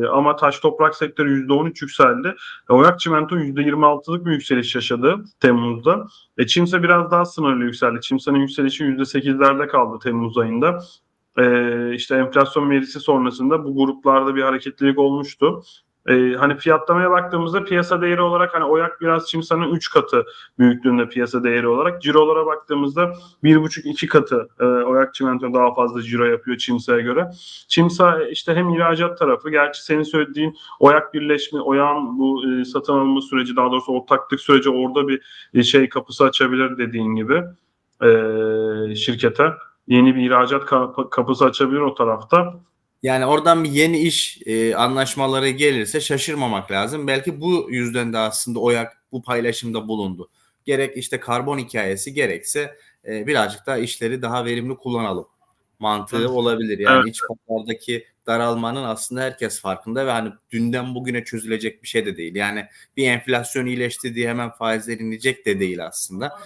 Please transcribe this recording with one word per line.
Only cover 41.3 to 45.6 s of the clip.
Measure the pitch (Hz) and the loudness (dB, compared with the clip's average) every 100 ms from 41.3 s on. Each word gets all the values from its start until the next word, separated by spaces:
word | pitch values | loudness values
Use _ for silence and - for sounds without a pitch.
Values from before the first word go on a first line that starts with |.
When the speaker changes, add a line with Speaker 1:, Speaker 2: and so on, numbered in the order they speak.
| 127 | 2
Speaker 1:
açabilir | 131 - 135 139 | 2 2 0 0
o | 143 | -2
tarafta. | 131 117 110 - 170 180 175 _ _ _ _ | 0 -2 -2 0 0 0 -6 _ _ _ _
Speaker 2:
Yani | 131 131 131 | -2 0 2
oradan | 151 160 165 | 2 4 4
bir | 156 | 2
yeni | 143 160 165 | 4 4 4
iş, | 165 - - - - | 2 0 -4 -8 -4
e, | 113 113 | 0 0
anlaşmaları | 95 123 135 135 147 135 135 135 | 2 0 0 -2 -2 -2 0 0
gelirse | 131 | 2